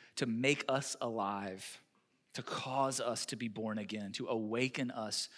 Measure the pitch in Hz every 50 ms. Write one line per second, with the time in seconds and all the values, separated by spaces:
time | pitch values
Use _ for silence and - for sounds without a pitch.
0 | - - - - 143 120 113 113 127 139 147 - - - 131 135 135 - - -
1 | 131 120 113 113 101 98 104 101 98 98 92 95 - - - - - _ _ _
2 | _ _ _ _ _ _ - - 120 - - - - - 127 139 135 135 131 127
3 | 120 120 113 104 - - - 110 120 117 104 110 110 110 107 107 104 101 104 107
4 | 104 98 98 - 127 - 117 113 110 107 110 117 131 131 127 139 135 123 - -
5 | 110 104 101 - - - -